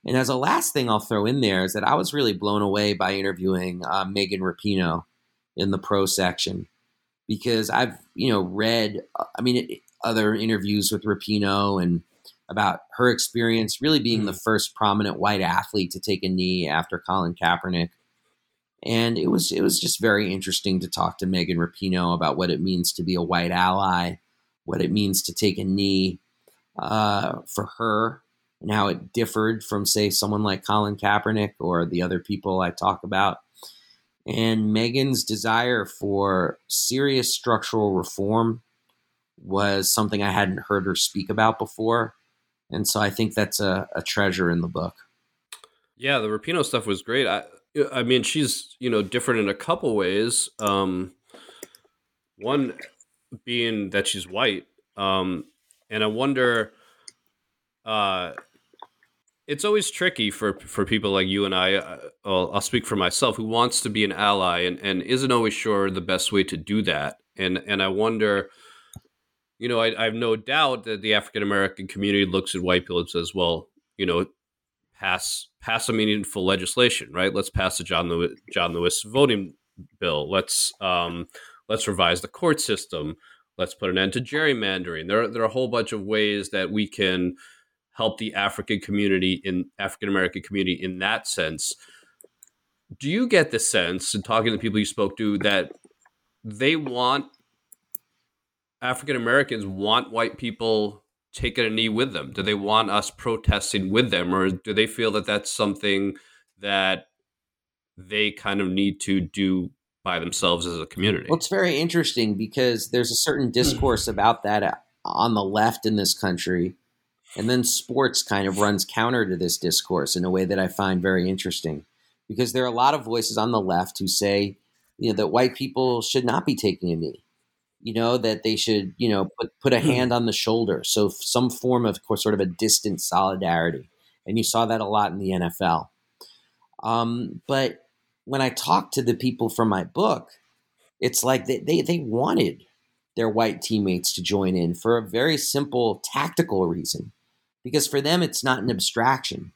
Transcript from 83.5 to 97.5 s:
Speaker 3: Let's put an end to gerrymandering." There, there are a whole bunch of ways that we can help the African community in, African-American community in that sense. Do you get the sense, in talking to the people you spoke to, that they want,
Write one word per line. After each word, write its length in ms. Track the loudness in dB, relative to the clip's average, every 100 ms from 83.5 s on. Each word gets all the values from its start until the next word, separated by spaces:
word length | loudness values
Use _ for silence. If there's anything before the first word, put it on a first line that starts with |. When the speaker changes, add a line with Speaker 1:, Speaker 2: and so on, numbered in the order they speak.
| -6
Speaker 3:
Let's 160 | -6
put 160 | -2 -2
an 80 | 2
end 160 | 0
to 80 | -2
gerrymandering." 840 | -4 0 0 2 0 -2 -4 -8 0
There, 200 | 0 0
there 140 | -2
are 40 | -2
a 40 |
whole 200 | 0 0
bunch 220 | -2 -2
of 120 | -6
ways 460 | -2 0 2 0 -4
that 200 | -4 -2
we 180 | -2 -2
can 500 | 0 0 2 0 -4 -20 -20 _ _ _
help 260 | -4 -4 -2
the 160 | -6 -2
African 440 | -2 -4 -4 -4
community 640 | -2 0 2 2 2 0
in, 280 | -2 -4 -4 -6
African-American 640 | -8 -6 -2 0 0 -2
community 340 | -6 -2 -2 -2
in 200 | -4 -4
that 280 | -2 -2 -4
sense. 460 | -4 -4 -4 -8 -8 -16 -20 _ _ -20 _ _ _ _ _ _ -8
Do 140 | -2
you 180 | 0 4
get 220 | 4 4
the 80 | 0
sense, 560 | 0 2 0 -2 -2
in 80 | -4
talking 300 | 0 2 2
to 60 | 0
the 40 |
people 160 | 0 0
you 80 | -2
spoke 320 | -2 -2 0
to, 220 | -2 2
that 320 | 2 2 0 -10 _ _ _ _ _ _
they 320 | -14 0 2 2
want, 500 | -2 0 2 2 -2 _ _